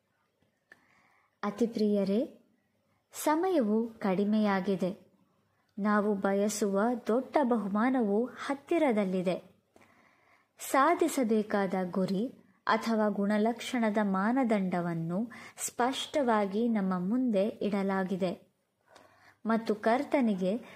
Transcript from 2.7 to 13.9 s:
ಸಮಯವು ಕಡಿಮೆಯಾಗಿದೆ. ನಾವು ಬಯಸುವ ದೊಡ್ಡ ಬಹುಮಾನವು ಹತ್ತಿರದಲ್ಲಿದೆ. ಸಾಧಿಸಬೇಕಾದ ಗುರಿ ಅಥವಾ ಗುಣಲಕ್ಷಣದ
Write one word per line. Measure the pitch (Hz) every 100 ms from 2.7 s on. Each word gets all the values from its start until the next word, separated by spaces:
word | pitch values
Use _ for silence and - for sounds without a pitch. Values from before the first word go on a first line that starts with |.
| _ _ _ _ -
ಸಮಯವು | - 311 381 339 208 220 233
ಕಡಿಮೆಯಾಗಿದೆ. | - 202 185 202 214 214 196 185 190 180 196 - _ _ _ _ _ _ -
ನಾವು | 202 208 202
ಬಯಸುವ | 202 196 196 208 214 208 196 226 247 -
ದೊಡ್ಡ | 226 - -
ಬಹುಮಾನವು | 254 240 196 208 240 262 214 202
ಹತ್ತಿರದಲ್ಲಿದೆ. | 247 - - 269 - 339 294 214 190 185 180 170 - _ _ - - _ _ _ _ _ _ -
ಸಾಧಿಸಬೇಕಾದ | - 285 294 349 330 285 233 220 208 208 190 185 185
ಗುರಿ | 190 185 196 247 - _ _ -
ಅಥವಾ | 220 226 220 214
ಗುಣಲಕ್ಷಣದ | 208 202 214 220 233 - 254 220